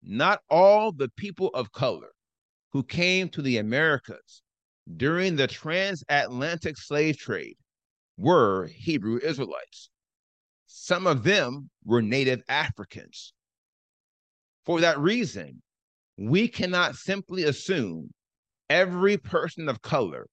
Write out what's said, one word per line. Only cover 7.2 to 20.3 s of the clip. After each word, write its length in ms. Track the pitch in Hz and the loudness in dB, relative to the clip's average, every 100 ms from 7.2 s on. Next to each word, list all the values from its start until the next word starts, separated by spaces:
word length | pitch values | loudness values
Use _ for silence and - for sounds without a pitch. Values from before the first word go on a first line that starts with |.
| - 98 62 - _ _ _ _ _ - | -4 -8 -8 -18 _ _ _ _ _ -2
were 540 | 101 175 110 95 85 | 4 6 6 2 -2
Hebrew 460 | - - 151 104 117 | -8 -4 -2 -2 -2
Israelites. 680 | 143 139 113 65 62 - - _ _ _ _ _ _ _ _ | -2 -4 -6 -8 -14 -20 -20 _ _ _ _ _ _ _ _
Some 400 | - - 180 185 | -18 -2 0 2
of 180 | 143 | 2
them 440 | 131 202 131 135 139 _ | 4 2 2 -4 -14 _
were 160 | 104 117 | 2 2
native 400 | 107 131 131 127 - | 4 2 2 0 -2
Africans. 880 | 139 156 - 101 - - - - _ _ _ _ _ _ _ _ _ _ _ _ _ | -2 -2 -6 -12 -16 -18 -20 -20 _ _ _ _ _ _ _ _ _ _ _ _ _
For 160 | - 170 | -2 2
that 180 | 170 147 | 4 4
reason, 600 | 156 233 185 104 76 64 _ _ _ _ _ - | 2 2 -2 -6 -14 -16 _ _ _ _ _ -10
we 320 | 104 170 233 | 0 2 2
cannot 460 | - 180 180 170 | -2 -2 0 0
simply 480 | 131 - 196 185 185 | -2 -6 -6 -4 -2
assume 680 | 151 135 - 190 107 82 - _ _ _ _ _ _ | -2 -2 -2 -2 -2 -6 -12 _ _ _ _ _ _
every 480 | 156 185 180 196 208 | 2 2 2 2 2
person 500 | - 175 160 - 156 | -2 -2 -2 -6 -6
of 140 | 123 | -6
color 460 | - 151 104 67 53 | -2 -2 -2 -6 -16